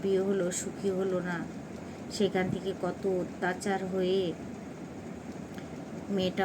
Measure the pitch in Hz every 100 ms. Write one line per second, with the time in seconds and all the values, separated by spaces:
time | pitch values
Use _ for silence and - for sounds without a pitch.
0 | 196 190 196 196 180 180 - - 196 185
1 | 190 185 175 170 - - - - - -
2 | - - 196 185 185 190 190 180 180 175
3 | 196 180 170 - 180 180 208 190 185 190
4 | 180 190 180 160 - - - - - -
5 | - - - - - - - - - -
6 | - 196 185 185